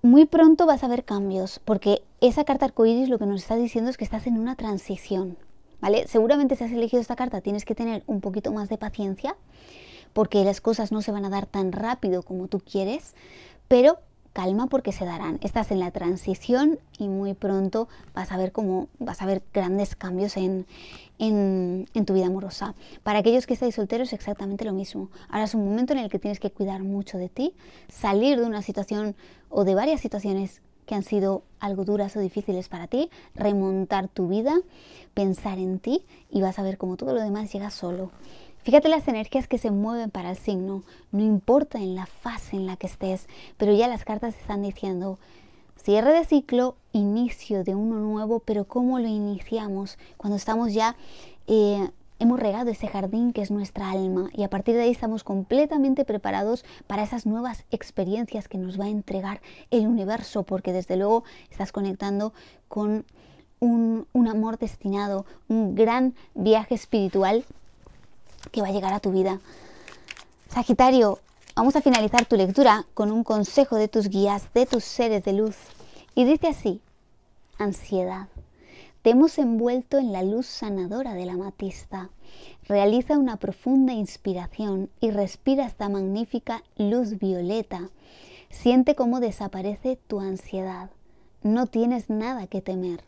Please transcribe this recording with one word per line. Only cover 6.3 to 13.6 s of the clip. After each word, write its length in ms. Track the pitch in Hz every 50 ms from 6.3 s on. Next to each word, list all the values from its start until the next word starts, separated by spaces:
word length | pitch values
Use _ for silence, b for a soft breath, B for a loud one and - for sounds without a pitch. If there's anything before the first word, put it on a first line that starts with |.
| 285 285 285 254 269
si 80 | - 247
has 80 | 226
elegido 300 | 240 233 226 226 - 247
esta 140 | 233 - 247
carta 260 | - 254 247 - 196
tienes 240 | - - 202 208 -
que 80 | - 220
tener 300 | - 233 233 226 202 -
un 160 | - 226 196
poquito 300 | - 196 185 214 - 190
más 180 | 208 214 208 196
de 80 | 220
paciencia, 580 | 214 214 208 - - 202 196 190 - - 269 392 _ - B B B B B B B B B B B B B _
porque 300 | 214 214 - - 208 190
las 180 | 196 196 -
cosas 300 | - 226 226 - 220 202
no 100 | 220 214
se 100 | 202 -
van 140 | 208 208 196
a 60 | 196
dar 160 | 196 196 196
tan 240 | - - 196 190 185
rápido 500 | 180 190 208 226 254 247 - 196 185 180
como 260 | 175 - 185 185 185
tú 120 | 196 - 196
quieres, 560 | - - - 202 190 196 240 302 - - _ B B B B B B B B B